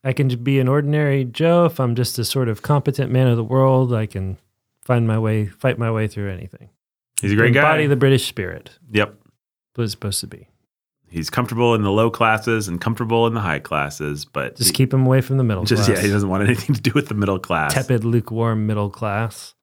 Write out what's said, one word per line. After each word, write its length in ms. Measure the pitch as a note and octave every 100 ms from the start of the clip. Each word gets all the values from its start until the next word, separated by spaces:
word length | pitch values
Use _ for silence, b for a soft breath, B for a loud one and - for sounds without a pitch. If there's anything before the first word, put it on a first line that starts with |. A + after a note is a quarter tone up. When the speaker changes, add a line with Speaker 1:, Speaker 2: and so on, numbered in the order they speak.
Speaker 1:
I 100 | C3+
can 140 | C3 C3+ B2
be 160 | B2 C3+
an 80 | B2+
ordinary 580 | C#3+ D3 D3+ D3 C#3 B2
Joe 400 | - E3 F3 F3
if 140 | E3+
I'm 160 | B2+ A#2+
just 220 | B2 -
a 60 | A2+
sort 220 | C3+ A#2+
of 140 | G#2
competent 500 | - D3 C#3 C3 C3+
man 160 | B2+ C3
of 80 | A#2
the 80 |
world. 500 | A2 C3 C3+ C3 B2+
I 120 | A#2 A2
can 320 | G2 F#2+ F#2 _ _ _ _
find 260 | - A#2+ A2+
my 120 | A2
way, 260 | A2 G#2+ G#2
fight 320 | - C3+ A#2
my 140 | A#2
way 160 | A2 A2
through 240 | - G2+
anything. 380 | F2+ F#2+ - - _ _ _ _ -
Speaker 2:
He's 120 | G2+
a 20 | G#2
great 180 | A#2
guy. 80 | B2+
Speaker 1:
Embody 260 | D3+ D#3 D3
the 80 | C3+
British 300 | C3+ C3 -
spirit. 440 | - F2+ E2+ - _ -
Speaker 2:
Yep. 220 | G#2+ G#2 G#2 _ _ _ _ _ -
Speaker 1:
What 80 |
it's 80 | A2+
supposed 260 | - G#2 F#2+
to 60 | G#2+
be. 200 | - - _ _ _ _ _ _
Speaker 2:
He's 200 | E3 D#3
comfortable 440 | - A#2+ A#2 A#2+ A2+
in 80 |
the 80 | G2+
low 180 | G#2 A2+
classes 580 | - A2+ A2 A2 A2+ G2
and 120 | F2
comfortable 460 | - A2+ A#2 A#2 A#2
in 60 |
the 60 | A#2
high 180 | G2 D2
classes, 680 | - D#2 C#2+ - D2 D2 -
but 300 | D2 B1+ -
Speaker 1:
Just 140 | A#2+
Speaker 2:
he 20 | -
Speaker 1:
keep 180 | C3
him 120 | C3+ C3
away 160 | C3
from 160 | C3 C3+
the 60 |
middle 200 | B2 G2
Speaker 2:
just, 220 | G2+ G#2+ G#2
Speaker 1:
class. 120 | G2
Speaker 2:
yeah, 60 |
he 60 | G#2
doesn't 180 | G2+ G2+
want 140 | F#2+
anything 320 | G2+ A2+ - B2
to 60 |
do 100 | -
with 140 | C#3+ C#3+
the 60 | G#2
middle 240 | G2+ F#2+
class. 340 | - E2 D2
Speaker 1:
Tepid, 300 | C#3 B2 A#2+
lukewarm 640 | A2+ A#2 - A2+ A#2 A2 G#2+
middle 220 | G#2+ G#2
class. 640 | - A2 G2+ A2 - - _